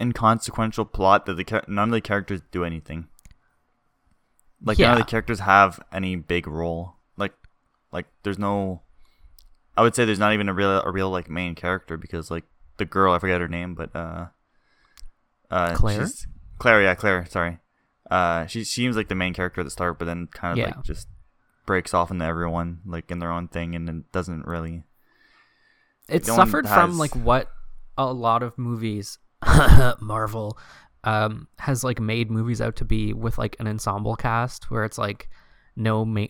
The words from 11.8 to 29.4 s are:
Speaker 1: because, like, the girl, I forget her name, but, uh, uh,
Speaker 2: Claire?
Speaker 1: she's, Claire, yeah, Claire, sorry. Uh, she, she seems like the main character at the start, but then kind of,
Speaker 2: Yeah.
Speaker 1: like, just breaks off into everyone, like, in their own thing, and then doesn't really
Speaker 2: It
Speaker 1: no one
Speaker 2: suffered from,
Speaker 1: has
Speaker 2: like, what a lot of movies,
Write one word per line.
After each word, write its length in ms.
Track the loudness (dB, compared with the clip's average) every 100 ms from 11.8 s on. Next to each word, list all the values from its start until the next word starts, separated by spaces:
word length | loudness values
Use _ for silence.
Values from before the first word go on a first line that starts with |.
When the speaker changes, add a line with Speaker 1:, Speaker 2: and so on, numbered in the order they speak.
| -6 -12
Speaker 1:
because, 340 | -8 -10 -8
like, 140 | -10 -10 _ -20 -10
the 80 | -4
girl, 280 | 2 4
I 60 | 4
forget 220 | 2 0
her 60 | -2
name, 280 | -6 -8 -10
but, 200 | -10 -10
uh, 320 | -10 -10 -14 _ _ _ _ _ _ _ -18 _ _ _ _
uh, 220 | -2 -2 -2
Speaker 2:
Claire? 260 | -2 -2 -6
Speaker 1:
she's, 180 | -8 -16 -16 -20 -4
Claire, 240 | 4 4
yeah, 120 | 4 2
Claire, 300 | 0 -2 -2
sorry. 320 | -4 -4 -6 _ _ _ _ -2
Uh, 360 | 0 2 0 -4
she, 160 | -8
she 180 | -8 -2
seems 140 | -2 -2
like 120 | -2
the 80 | -2
main 180 | -4
character 280 | -2 -4 -4
at 40 | -8
the 40 |
start, 280 | -4 -4 -4
but 60 | -6
then 220 | -6 -10
kind 260 | -8 -4
of, 40 | -2
Speaker 2:
Yeah. 80 | -4 -4
Speaker 1:
like, 80 |
just 240 | -8 -8 -12 -20 -20 _ _ _ -2
breaks 280 | -2 0
off 160 | 0 0
into 140 | -2 -2
everyone, 540 | -2 -2 -2 -4 -8 -12
like, 260 | -12 -10
in 80 | -8
their 120 | -6
own 160 | -6 -6
thing, 280 | -8 -6 -6
and 120 | -8
then 180 | -8 -6
doesn't 340 | -6 -6 -8 -8
really 360 | -8 -8 -10 -16 _ _ _ _ _ _ _ _ _ _ _ -4
Speaker 2:
It 160 | -4 0
Speaker 1:
no 80 | 4
one 120 | 4
Speaker 2:
suffered 200 | 4 4
from, 240 | 4 4
Speaker 1:
has 60 | 2
Speaker 2:
like, 160 | -2 0
what 340 | 2 2 0 -10 -14 -14 -12 -6
a 140 | -4
lot 300 | -2 0 0
of 160 | -2 -6
movies, 640 | -6 -4 -4 -6 -10 -16 _ _